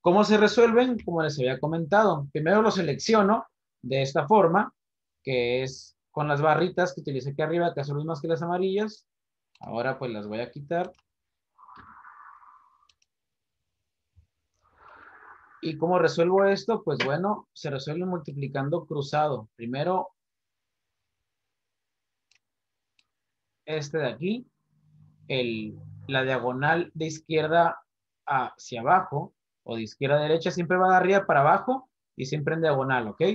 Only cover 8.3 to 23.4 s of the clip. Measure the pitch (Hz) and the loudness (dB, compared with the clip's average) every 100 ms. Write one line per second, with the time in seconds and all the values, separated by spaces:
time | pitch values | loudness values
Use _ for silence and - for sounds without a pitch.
8.3 | 165 170 180 190 196 214 - _ _ _ | -4 -2 -2 -2 -2 -4 -8 _ _ _
9.3 | _ _ _ - 110 123 127 127 107 104 | _ _ _ -10 -6 -4 -4 -8 -8 -8
10.3 | 107 123 151 143 170 175 - _ _ _ | -8 -10 -12 -6 -4 -4 -10 _ _ _
11.3 | _ _ _ - - - - - - - | _ _ _ -20 -20 -20 -20 -20 -20 -20
12.3 | - - _ _ _ _ _ _ _ _ | -20 -20 _ _ _ _ _ _ _ _
13.3 | _ _ _ _ _ _ _ _ _ _ | _ _ _ _ _ _ _ _ _ _
14.3 | _ _ _ _ _ - - - - - | _ _ _ _ _ -20 -20 -20 -20 -20
15.3 | - _ _ - 147 170 180 165 156 170 | -20 _ _ -10 -4 0 2 2 2 2
16.3 | 190 196 196 214 220 - 143 131 147 196 | 4 2 0 -2 -2 -2 -2 -2 -2 -2
17.3 | 208 - - 156 139 147 156 185 180 151 | -4 -8 -12 -8 -8 -8 -8 -6 -6 -8
18.3 | 139 139 139 139 170 - 151 143 151 151 | -10 -8 -4 -2 -2 -2 -6 -2 0 0
19.3 | 123 107 _ 117 135 160 185 - _ _ | -2 -8 _ -8 -4 -2 -2 -4 _ _
20.3 | _ _ _ _ _ _ _ _ _ _ | _ _ _ _ _ _ _ _ _ _
21.3 | _ _ _ _ _ _ _ _ _ _ | _ _ _ _ _ _ _ _ _ _
22.3 | _ _ _ _ _ _ _ _ _ _ | _ _ _ _ _ _ _ _ _ _
23.3 | _ | _